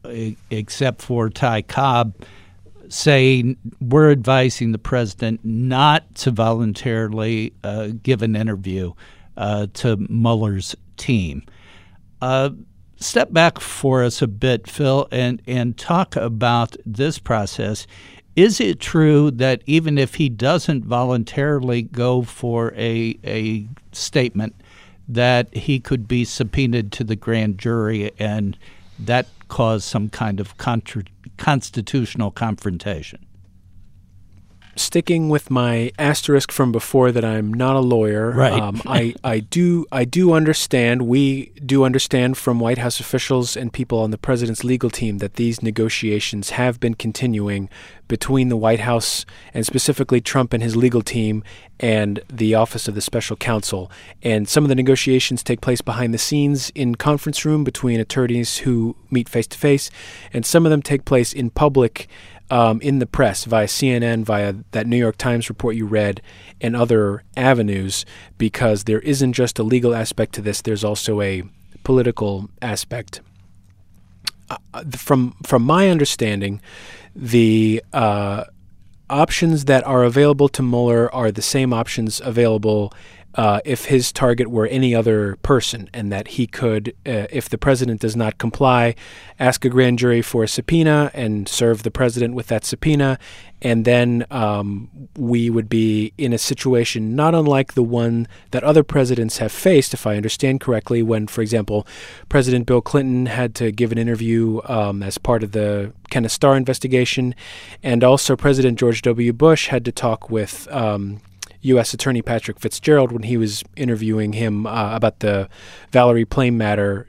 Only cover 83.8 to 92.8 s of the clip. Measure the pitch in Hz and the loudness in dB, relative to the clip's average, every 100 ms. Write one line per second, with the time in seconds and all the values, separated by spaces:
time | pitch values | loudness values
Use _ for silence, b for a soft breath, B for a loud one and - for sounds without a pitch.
83.8 | - 135 120 - 131 120 120 117 107 131 | 2 2 2 0 2 2 0 0 0 2
84.8 | 127 117 113 107 104 95 - 131 - 117 | 2 2 2 2 0 -4 0 2 0 -8
85.8 | 98 117 101 98 - - 117 - 120 107 | -12 -8 -6 -6 -6 -4 -4 -2 -2 -2
86.8 | 107 - - 113 101 135 - 117 143 127 | -4 -10 -6 -6 -4 -8 -6 -2 2 2
87.8 | 123 110 113 113 110 - 117 - 135 123 | 0 -2 -2 -2 -2 -2 -6 2 4 4
88.8 | 117 - B B B B 127 - 131 127 | 2 -2 B B B B 0 2 0 4
89.8 | 127 120 123 120 110 120 110 - - 165 | 4 4 2 2 0 0 0 -2 0 2
90.8 | 156 151 147 - 113 107 98 - 117 110 | 4 4 2 -2 -4 -2 -4 0 2 2
91.8 | 113 - 127 120 120 123 - 113 - - | -2 0 -2 0 -4 -4 -4 -4 -4 -2